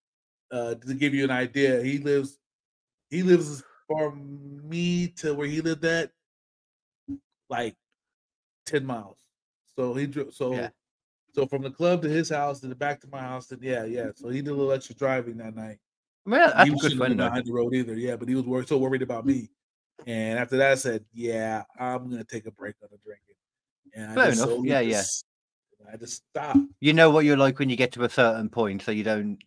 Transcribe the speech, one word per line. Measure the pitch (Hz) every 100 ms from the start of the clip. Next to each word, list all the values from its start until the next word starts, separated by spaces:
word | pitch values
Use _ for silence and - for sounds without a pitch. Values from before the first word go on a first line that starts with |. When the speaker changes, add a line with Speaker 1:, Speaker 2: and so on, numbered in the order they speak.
| _ _ _ _ _
Speaker 1:
uh, | 123 117 113
to | 123 131
give | 147 139
you | 135
an |
idea, | 127 127 139 139 127
he | 127 143
lives, | 143 143 135 - _ _ _ _ _ _ _
he | 165
lives | 185 175 151 139 - _ _
from | 156 151 143 139 143 139 143 147
me | 170 175 175 175
to | - 156 143
where | 143
he | 151
lived | 160 156 165
at, | 165 147 - _ _ _ _ _ _ _ _ - 277 _ _ _
like, | 120 117 - _ _ _ _ _ _ _ _ -
ten | 147 131
miles. | 120 98 - _ _ _ _ _ -
So | 123 123
he | 143
dro-, | 139 135
so, | - 127 127 -
Speaker 2:
Yeah. | - _ _ _ _ _
Speaker 1:
so | - 135
from | 139
the | 135
club | - 175 180
to | 151
his | 156 160
house, | 151 143 135
to | 131
the | 127
back | 143 139
to | 135
my | 139
house, | 127 127 123
and | 127
yeah, | 127 123 110
yeah. | 120 113 -
So | 120
he | 131
did | 143
a | 143
little | 135
extra | 135 - 113
driving | 139 131 120 113
that | 113 110
night. | 110 104 _ _ _ _ 190
Speaker 2:
I |
mean, | 247
that's | 339 -
Speaker 1:
He | 147
Speaker 2:
a | 147
good | 147
Speaker 1:
shouldn't | 131
have | 127
Speaker 2:
friend, | 120
Speaker 1:
been |
Speaker 2:
though. | -
Speaker 1:
behind | 123 120
the |
road | 120 120 131
either, | 117 113
yeah, | 123 117
but | 123
he | 131
was | 123
wor-, | 127 123
so | 143
worried | 131 131
about | 127 117 127
me. | 131 110 _ _ _ _ - -
And | 113 110 117
after | 123 131
that, | 135
I | 135
said, | 135 110 107
"Yeah, | 113 117 113 110 110 - -
I'm | 127 127 127
gonna | 123 113
take | 117 107
a |
break | 104 104 104
on | 104
the | 104
drinking." | 107 101 _ 101 _ _ _ _ _ 110
And | 107
I | -
Speaker 2:
Fair | 202
Speaker 1:
just | 117
Speaker 2:
enough. | 120 120
Speaker 1:
slowly |
Speaker 2:
Yeah, | 131 139
yeah. | 113 107 95
Speaker 1:
just, | - - _ _ _ _ _ 101
I | 110
just | 117 - _
stopped. | 147 147 135 143 -
Speaker 2:
You | 147
know | 156 160
what | 151 147
you're | 143
like | 135 135
when | 135
you | 120
get | 123
to | 123
a | 120
certain | - 120 113 107
point, | 117 107 98
so | -
you | 107
don't, | 107 107 104 98